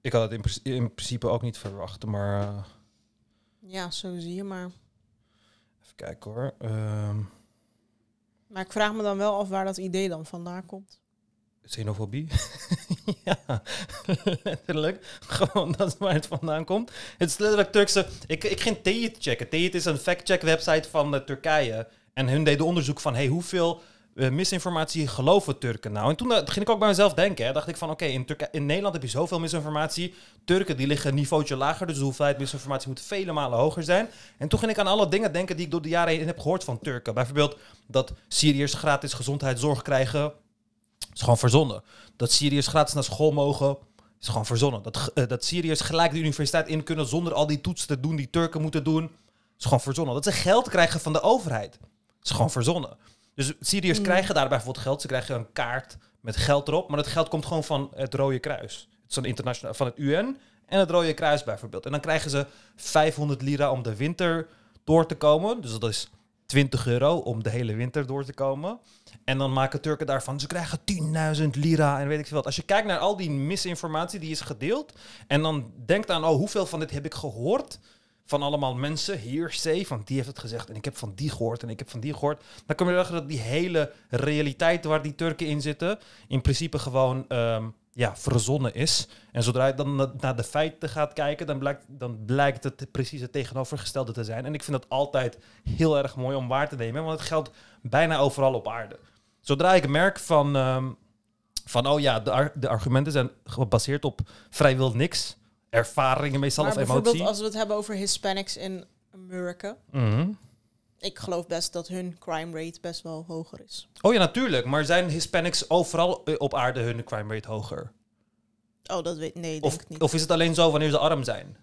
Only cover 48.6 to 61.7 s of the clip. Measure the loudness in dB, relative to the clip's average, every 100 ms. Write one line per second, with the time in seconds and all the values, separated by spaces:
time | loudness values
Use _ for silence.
48.6 | -2 0 2 0 0 -10 _ _ _ _
49.6 | 2 2 2 -2 -2 0 0 0 4 4
50.6 | 4 4 4 4 0 2 4 4 2 -4
51.6 | -4 -14 -20 _ _ _ -4 2 2 2
52.6 | 2 2 -2 -12 _ _ _ -6 -4 -4
53.6 | -2 0 2 2 4 4 4 2 2 0
54.6 | -2 -6 -2 -2 -2 -4 -2 -6 -6 -4
55.6 | -2 -4 -6 -20 _ _ -6 -2 4 2
56.6 | 4 0 0 -2 -2 0 0 -2 -2 -4
57.6 | -2 -2 -4 -6 -6 0 0 0 -4 -8
58.6 | -10 -14 -18 _ _ -6 -4 -4 -4 -6
59.6 | -8 -4 -4 -2 2 2 0 -4 _ _
60.6 | _ 2 4 4 4 2 2 2 0 -8
61.6 | -6